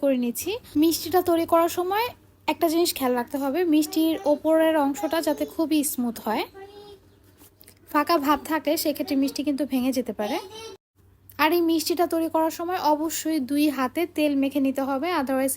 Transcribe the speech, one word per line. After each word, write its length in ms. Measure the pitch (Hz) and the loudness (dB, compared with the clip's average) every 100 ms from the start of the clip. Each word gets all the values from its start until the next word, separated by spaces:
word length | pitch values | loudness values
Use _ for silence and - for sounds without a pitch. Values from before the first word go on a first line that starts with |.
করে 140 | 277 262 | 2 2
নিচ্ছি। 280 | 240 240 330 453 - 294 | 0 -4 -6 -8 -4 2
মিষ্টিটা 380 | 320 311 330 359 359 | 2 2 0 0 2
তৈরি 160 | 330 330 | 0 4
করার 200 | 330 339 349 | 4 2 0
সময় 300 | 359 403 494 - _ _ - | -2 -2 -2 -6 _ _ -6
একটা 200 | 302 339 | 0 2
জিনিস 160 | 330 339 - | 2 0 0
খেয়াল 160 | 262 247 | -2 -2
রাখতে 180 | 240 277 | -2 -4
হবে, 160 | 277 294 359 | -2 0 2
মিষ্টির 420 | 302 302 320 320 311 285 | 2 2 0 0 0 0
ওপরের 420 | 294 311 320 320 311 277 | 0 2 4 4 2 0
অংশটা 320 | 285 311 330 311 | -2 -2 -2 -2
যাতে 160 | 294 - | -2 -4
খুবই 260 | - 320 302 277 | -4 0 0 0
স্মুথ 220 | - 240 226 226 | -2 -4 -4 -4
হয়, 180 | 247 - 381 392 415 415 403 _ _ _ _ - _ - - - | -4 -4 -10 -18 -20 -20 -20 _ _ _ _ -20 _ -20 -20 -2
ফাঁকা 240 | 302 294 339 277 | 0 2 2 2
ভাব 140 | 294 - | 0 0
থাকলে 240 | 311 285 320 | -4 0 0
সেক্ষেত্রে 320 | 311 285 294 277 | 0 -2 -2 0
মিষ্টি 200 | 269 285 285 | 0 -2 -4
কিন্তু 160 | 277 277 | -2 -2
ভেঙে 200 | 262 247 254 | 0 0 -2
যেতে 160 | 240 208 | -4 -4
পারে। 180 | 208 330 392 440 453 392 _ _ _ _ _ - | -4 -4 -6 -14 -14 -16 _ _ _ _ _ 0
আর 60 | 311 349 | 2 2
এই 40 | 330 | 2
মিষ্টিটা 360 | 330 - 330 349 | 0 0 0 0
তৈরি 160 | 330 320 | 0 0
করার 200 | 320 320 311 | 0 0 -2
সময় 200 | 339 359 294 | -4 0 2
অবশ্যই 460 | 302 320 - 311 320 247 | 2 0 -4 -2 -2 0
দুই 120 | 285 302 269 | 0 2 0
হাতে 240 | 254 311 339 - | -2 -2 -2 0
তেল 140 | 302 277 | 2 2
মেখে 200 | 269 285 269 | 0 0 0
নিতে 140 | 269 269 | 0 -2
হবে, 180 | 269 330 339 | -2 0 0
otherwise 360 | 269 262 269 | 0 0 0